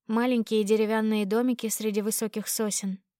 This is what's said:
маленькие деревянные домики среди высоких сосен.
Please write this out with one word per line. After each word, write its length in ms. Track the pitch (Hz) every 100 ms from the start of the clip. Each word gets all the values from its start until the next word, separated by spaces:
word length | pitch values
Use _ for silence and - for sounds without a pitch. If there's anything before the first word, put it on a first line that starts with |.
| -
маленькие 580 | 226 247 247 214 220
деревянные 600 | 202 220 214 220 220 214 202
домики 420 | 220 247 240 220
среди 340 | - 214 208
высоких 460 | 208 - 214 214 202
сосен. 540 | - 214 196 196 190 _ _